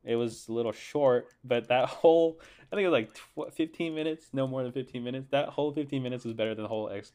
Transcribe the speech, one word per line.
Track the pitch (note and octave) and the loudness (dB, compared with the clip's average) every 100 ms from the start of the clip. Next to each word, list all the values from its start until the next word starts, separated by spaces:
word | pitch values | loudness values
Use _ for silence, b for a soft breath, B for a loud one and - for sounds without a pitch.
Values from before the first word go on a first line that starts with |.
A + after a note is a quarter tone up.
It | A#2 A#2 | -2 0
was | A#2 A2+ - | -2 -6 -6
a | |
little | A2+ A#2 | -2 -2
short, | - - D3 C3+ B2 - _ | -4 -6 2 4 4 0 _
but | B2+ A#2+ G#2+ | -2 -2 2
that | B2 C3 | 2 2
whole, | - E3+ E3 E3 D#3+ B B - | 4 6 8 4 0 B B -8
I | G3 | -2
think | F#3+ | 2
it | |
was, | |
like, | C#3 A2 | 2 0
tw-, | - - - - | -10 -14 -10 -8
fifteen | - D#3+ - E3+ | -4 -4 -2 -4
minutes, | D#3 D#3+ D#3 - | -2 -4 -6 -6
no | C3+ C3+ | -4 -2
more | C3 | -2
than | B2+ | -4
fifteen | C3+ B2+ B2 | -6 -8 -8
minutes. | B2 C3 C3+ | -6 -6 0
That | C#3 D3 | 0 0
whole | - D3 | -2 -2
fifteen | D3 C#3 C3+ | -2 -4 -4
minutes | B2+ B2 | -4 -6
was | A#2 | -6
better | A2 A2 | -2 -2
than | G#2+ | -2
the | G#2+ | -4
whole | A2 G#2+ | -4 -4
X-, | G2+ G#2 | -8 -12